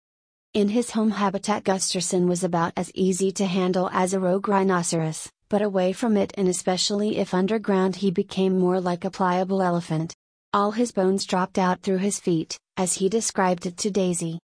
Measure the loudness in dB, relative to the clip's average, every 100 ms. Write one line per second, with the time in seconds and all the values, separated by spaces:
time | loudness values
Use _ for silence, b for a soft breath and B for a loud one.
0 | _ _ _ _ _ 0 2 2 0 0
1 | 0 2 0 -2 -2 -2 0 -2 -2 -2
2 | 0 2 2 2 0 0 -2 -2 -6 0
3 | 0 2 0 0 -2 0 0 0 0 0
4 | 0 0 0 0 2 2 2 2 0 -2
5 | -2 -4 -12 _ -2 0 0 0 0 0
6 | 0 2 0 0 0 0 0 0 0 0
7 | 0 -2 0 0 0 0 0 2 2 0
8 | -2 0 -2 0 2 2 2 2 0 -2
9 | -4 -2 0 0 0 0 0 0 0 -2
10 | -4 -8 _ _ _ 0 0 0 -2 2
11 | 2 0 0 -2 0 0 0 0 0 0
12 | 0 -2 0 0 -2 -10 _ -4 -2 0
13 | 0 0 -2 0 0 0 -4 -6 -2 0
14 | 0 0 -4 -8 -12 _